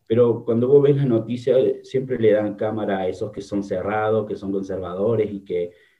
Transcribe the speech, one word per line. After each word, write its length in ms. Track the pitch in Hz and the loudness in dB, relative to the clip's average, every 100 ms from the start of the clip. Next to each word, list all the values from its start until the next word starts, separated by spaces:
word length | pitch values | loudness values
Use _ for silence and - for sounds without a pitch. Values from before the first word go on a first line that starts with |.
| - | -2
pero 380 | 113 120 110 | 4 4 2
cuando 240 | - 113 123 | 0 0 4
vos 140 | 143 | 6
ves 140 | 143 139 | 6 4
la 100 | 135 | 2
noticia, 520 | 113 110 120 135 127 | 0 -2 -4 2 2
eh, 220 | 120 - | 2 0
siempre 340 | - 127 123 120 | -4 -6 -4 0
le 140 | 110 | 4
dan 240 | 104 104 101 | 4 2 -4
cámara 420 | 107 110 101 98 | -4 -4 -4 -2
a 100 | 92 | -4
esos 220 | 92 107 | -4 -8
que 100 | - | -10
son 220 | - 101 | -8 -6
cerrados, 640 | 98 92 95 107 107 110 104 | -4 -4 -2 -2 0 0 -2
que 100 | 98 | -6
son 160 | 98 | -6
conservadores 800 | 98 95 92 90 92 104 110 101 | -6 -4 -8 -8 -4 0 0 0
y 80 | 98 | -4
que, 300 | - 87 87 - _ | -6 -4 -6 -10 _